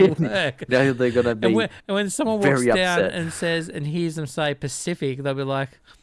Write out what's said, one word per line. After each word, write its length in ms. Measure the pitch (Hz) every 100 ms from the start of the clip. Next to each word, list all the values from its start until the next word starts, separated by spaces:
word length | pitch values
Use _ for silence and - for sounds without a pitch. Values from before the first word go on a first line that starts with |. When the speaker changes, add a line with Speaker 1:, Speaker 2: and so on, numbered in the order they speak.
| 190
Speaker 1:
to 40 | 156
work. 420 | 139 110 151 -
Speaker 2:
<laughs> 40 | -
Now 240 | 127 135
they're 180 | 123 123
gonna 220 | 120 120 110
be 100 | 113
Speaker 1:
And 100 | 110
when, 120 | 214 - -
and 60 |
when 160 | 202 202
someone 260 | - 254 220
walks 60 | 196
Speaker 2:
very 200 | 135 120
Speaker 1:
down 320 | 117 185 175
Speaker 2:
upset. 160 | 95
Speaker 1:
and 180 | 180 165
says, 360 | - 170 165 160
and 160 | 165 147
hears 300 | 170 170 156
them 100 | 151
say 260 | - 147
Pacific, 680 | 139 143 - - 175 143 131
they'll 120 | 139
be 100 | 135
like, 260 | 135 135 135 - _ -